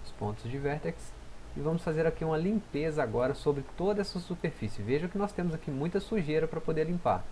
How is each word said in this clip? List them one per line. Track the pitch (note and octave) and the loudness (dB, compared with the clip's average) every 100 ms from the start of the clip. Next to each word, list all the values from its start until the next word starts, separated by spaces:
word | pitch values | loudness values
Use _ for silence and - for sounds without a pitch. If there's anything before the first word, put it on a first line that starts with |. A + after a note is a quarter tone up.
os | - | -10
pontos | - G#2 G#2+ A2+ | -6 -4 -4 -6
de | C3+ | -2
vértex | C#3+ D3 E3+ E3 - - - - - - | -2 -2 -4 -6 -10 -12 -12 -12 -10 -4
e | |
vamos | D3 E3 | 0 0
fazer | E3+ D#3 E3 | 0 2 2
aqui | D#3+ D#3+ | 2 0
uma | D#3 | 2
limpeza | F3 A3 - C#3+ D#3+ D3+ | 2 2 0 -2 0 2
agora | B2+ A2+ B2+ | 2 4 2
sobre | C#3 - C#3+ C3 - | 2 2 2 -2 -2
toda | F#3 G#3 | 2 2
essa | F#3+ F#3 | 0 -2
superfície. | E3+ F3 E3+ - G#2+ - | -4 -2 -2 -2 -4 -2
Veja | G#2 C#3 F3 | 2 2 2
que | G3 | 0
nós | G3+ | -2
temos | - F3 | 0 0
aqui | D#3+ - | -2 -2
muita | C3+ D#3 G3 | -2 0 0
sujeira | F#3+ A3 D3 D3+ D#3+ | 0 0 2 2 2
para | E3 | 0
poder | - D#3 D#3+ | 0 2 2
limpar. | F3 - G2 - | 2 2 2 2